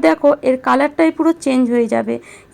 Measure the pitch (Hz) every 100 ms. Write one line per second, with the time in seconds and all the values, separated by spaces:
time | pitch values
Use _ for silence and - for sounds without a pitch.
0 | 311 311 285 294 254 262 254 247 294 294
1 | 330 320 320 330 - 254 247 240 233 226
2 | 220 233 - - -